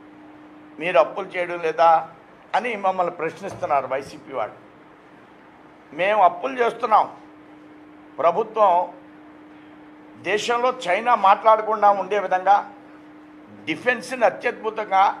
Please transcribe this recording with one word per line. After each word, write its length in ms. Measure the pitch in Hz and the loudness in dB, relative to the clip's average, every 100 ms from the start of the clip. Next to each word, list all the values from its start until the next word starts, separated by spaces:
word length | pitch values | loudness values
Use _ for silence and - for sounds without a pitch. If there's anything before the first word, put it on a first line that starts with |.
| - - - - - - - - | -20 -20 -20 -20 -20 -20 -20 -10
మీరు 160 | 165 175 | 0 2
అప్పులు 240 | 151 - 190 | 2 -2 -8
చేయడం 240 | 180 175 175 165 | -6 -6 -4 -4
లేదా 240 | 160 165 160 156 - - - - 180 | 2 4 4 0 -12 -20 -20 -6 -4
అని 140 | 240 208 | -4 -4
మమ్మల్ని 300 | 196 185 175 170 | -2 -2 -4 -4
ప్రశ్నిస్తున్నారు 680 | 156 160 196 - 175 143 127 | -8 -8 -12 -10 -2 -2 -2
వైసీపీ 400 | 131 139 151 147 131 | -6 -8 -16 -12 -8
వాళ్ళు. 180 | 104 - - - - - - - - - - - - - - 147 | -8 -10 -20 -20 -20 -20 -20 -20 -20 -20 -20 -20 -20 -20 -16 -4
మేము 220 | 190 214 180 | -2 4 2
అప్పులు 260 | - 262 262 | 2 -4 -2
చేస్తున్నాం. 440 | 233 - 233 208 139 - - - - - - - - - - - | -2 -2 2 2 2 -4 -20 -20 -20 -20 -20 -20 -20 -20 -18 -2
ప్రభుత్వం 520 | 160 175 220 220 202 175 180 - - - - - - - - - - - - - 165 | 0 0 -2 0 2 2 -2 -8 -20 -20 -20 -20 -20 -20 -20 -20 -20 -20 -20 -12 -4
దేశంలో 420 | 208 208 240 247 254 208 | -4 -2 0 0 -2 -2
చైనా 260 | 185 240 233 190 | -2 2 4 4
మాట్లాడకుండా 600 | 202 220 220 220 220 208 202 | 4 6 4 2 2 2 2
ఉండే 160 | 185 202 185 | 0 -2 0
విధంగా 300 | 185 185 202 - - - - - - - - - - - | 0 2 2 0 -12 -20 -20 -20 -20 -20 -20 -20 -14 -8
డిఫెన్స్ని 580 | 156 240 240 - 254 226 | -4 -2 -2 -6 0 0
అత్యద్భుతంగా 760 | 220 247 208 214 214 214 190 196 - | 0 -4 -4 -6 -6 -2 2 2 0